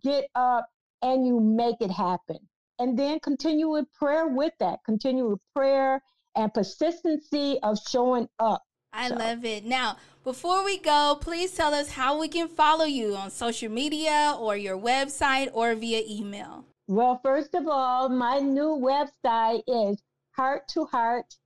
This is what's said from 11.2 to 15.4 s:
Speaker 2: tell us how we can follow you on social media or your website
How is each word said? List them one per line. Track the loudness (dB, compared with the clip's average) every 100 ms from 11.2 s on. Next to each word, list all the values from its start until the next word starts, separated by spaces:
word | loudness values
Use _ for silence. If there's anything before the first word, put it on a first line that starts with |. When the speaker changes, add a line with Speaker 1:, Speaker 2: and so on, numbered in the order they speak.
| -2 -4 -4
Speaker 2:
tell | 0 0
us | 0 -4
how | -2 0 0
we | -2
can | -4 -4
follow | 2 4 4 2
you | 0 -2 -4
on | -8
social | -6 -4 -4 -6
media | -4 -4 -2 0 2 2 0
or | -2 -2
your | -4 -4
website | 0 0 -2 -2 0 0